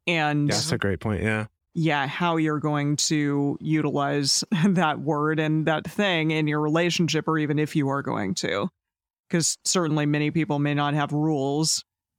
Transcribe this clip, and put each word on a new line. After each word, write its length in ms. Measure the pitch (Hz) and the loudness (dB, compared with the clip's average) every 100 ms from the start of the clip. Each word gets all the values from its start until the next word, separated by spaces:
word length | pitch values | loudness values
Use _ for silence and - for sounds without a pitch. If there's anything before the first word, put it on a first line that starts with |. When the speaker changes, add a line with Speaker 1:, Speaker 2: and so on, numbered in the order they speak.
| - | -2
Speaker 1:
And 420 | 170 151 147 147 | 0 2 0 0
Speaker 2:
That's 240 | 110 156 | 0 -2
a 60 | 123 | -2
great 220 | 101 90 | -2 -2
point, 220 | 110 98 | -2 -2
yeah. 240 | 107 107 107 _ _ | 0 -2 -4 _ _
Speaker 1:
yeah, 320 | 170 160 147 143 | -2 0 0 -2
how 300 | - 175 165 | -2 -2 0
you're 240 | 156 151 | 0 0
going 360 | 151 147 143 147 | -2 -2 0 0
to 600 | - 156 143 143 143 - | 0 0 0 0 -2 -2
utilize 840 | 156 156 147 143 143 147 135 - - | 0 0 0 0 0 0 0 -2 0
<laughs> 160 | 170 196 | 2 2
that 320 | 185 156 135 | 4 2 0
word 400 | 139 147 151 156 | -2 0 0 2
and 260 | 156 156 156 | 2 2 2
that 240 | 156 160 | -2 -4
thing 400 | - 202 165 156 | -2 0 2 0
in 140 | 156 151 | 0 0
your 120 | 151 | 0
relationship, 680 | 151 160 175 165 160 156 160 | 0 2 2 2 2 0 0
or 100 | 160 | 0
even 200 | 151 151 | 0 0
if 180 | 151 165 | 0 0
you 120 | 135 | 0
are 140 | 139 | -2
going 320 | 135 107 95 - | -2 -4 -4 -4
to. 320 | - 95 180 _ _ _ _ _ - | -2 -2 -4 _ _ _ _ _ -4
'Cause 280 | 170 151 - | 0 0 -2
certainly 420 | - 190 160 151 147 | -2 0 0 0 2
many 240 | 147 151 | 2 0
people 280 | 160 147 147 | 0 0 0
may 140 | 147 | 0
not 200 | 147 147 | 0 0
have 180 | 147 143 | 0 0
rules, 720 | 147 156 147 139 147 160 - - _ _ | 0 0 0 0 0 0 -2 -6 _ _